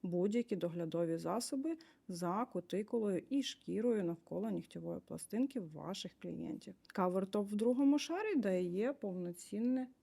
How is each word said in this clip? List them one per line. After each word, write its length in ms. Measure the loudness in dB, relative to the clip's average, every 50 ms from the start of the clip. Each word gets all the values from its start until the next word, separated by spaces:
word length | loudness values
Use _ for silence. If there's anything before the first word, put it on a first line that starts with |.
| -4
будь-які 520 | 0 0 2 2 4 2 2 0 0 -2
доглядові 600 | -2 0 -2 -2 -2 -4 0 2 2 2 2 0
засоби 600 | 0 0 -2 -2 -2 -2 -2 -4 -2 -2 -2 -4 -4 -8 -20 -20 _ _
за 380 | -10 -6 -2 0 0 2 0 0 0 -2
кутикулою 720 | -6 -4 _ -2 -2 -2 0 0 0 2 2 0 0 -2 0
і 140 | 0 0 0
шкірою 600 | 0 -6 _ -6 -4 -2 2 2 4 4 4 2
навколо 460 | 0 -2 -4 -6 -6 -4 -2 -2 0
нігтєвої 500 | -2 -2 -4 -6 -12 -10 -6 -6 -6 -8
пластинки 600 | -8 -8 -10 -10 -8 -4 0 0 0 0 0 -6
ваших 520 | -6 -6 -10 -8 -8 -6 -6 -6 -8 -10 -12 _
клієнтів. 540 | -10 -8 -6 -6 -6 -6 -8 -8 -10 -14 -18 _ _
Кавертоп 640 | _ 0 2 2 4 4 0 -2 0 0 -2 -2 0
в 40 | -2
другому 440 | 0 2 2 4 6 6 6 6 6
шарі 360 | 2 0 -2 -2 0 2 2
дає 580 | 4 4 4 2 2 2 0 0 0 0 0 -2
повноцінне 920 | -2 -4 -4 -4 -4 -4 -4 -6 -8 -10 -8 -4 0 2 2 2 2 0 -4 -10 _